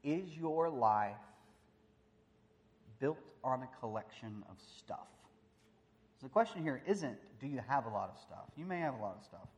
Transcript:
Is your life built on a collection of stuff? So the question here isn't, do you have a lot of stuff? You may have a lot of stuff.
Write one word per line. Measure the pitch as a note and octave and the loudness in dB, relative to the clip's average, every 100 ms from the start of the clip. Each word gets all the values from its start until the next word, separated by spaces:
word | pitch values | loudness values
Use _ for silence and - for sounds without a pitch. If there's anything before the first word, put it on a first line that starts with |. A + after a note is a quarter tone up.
Is | C#3+ D#3+ F#3 D#3 | 0 -2 -2 -4
your | D#3+ D#3+ E3 | 0 4 2
life | C#3 A2+ G#2+ G#2 G#2 - - - - _ _ _ _ _ _ _ _ _ _ _ _ - G#2+ | 6 6 6 2 -2 -14 -20 -20 -20 _ _ _ _ _ _ _ _ _ _ _ _ -20 -2
built | C3+ D#3+ - - | 0 0 -10 -6
on | C3 B2+ | -2 -2
a | B2+ - | -2 -8
collection | A2+ A2 G#2 - A2+ G#2 - | -4 -4 -6 -12 -10 -10 -12
of | - - - | -18 -20 -20
stuff? | - - - - - - - _ _ _ _ _ _ _ | -10 -10 -10 -20 -20 -20 -20 _ _ _ _ _ _ _
So | C3+ | 2
the | |
question | G#3 A3 F3 | 4 6 2
here | D#3 C3 F3 | -2 -2 2
isn't, | G3+ C#3+ - - - | 2 2 -6 -14 -10
do | C#3 | -4
you | C3+ G#2+ | -4 2
have | C#3 A#2 | 2 2
a | |
lot | G#2 F#2+ | -2 -4
of | - | -8
stuff? | - - - - | -16 -14 -14 -10
You | F3 | -4
may | F3+ | 0
have | D#3+ B2+ | 0 0
a | |
lot | G#2 F#2 | -6 -6
of | |
stuff. | - D#2 D#2+ | -14 -18 -20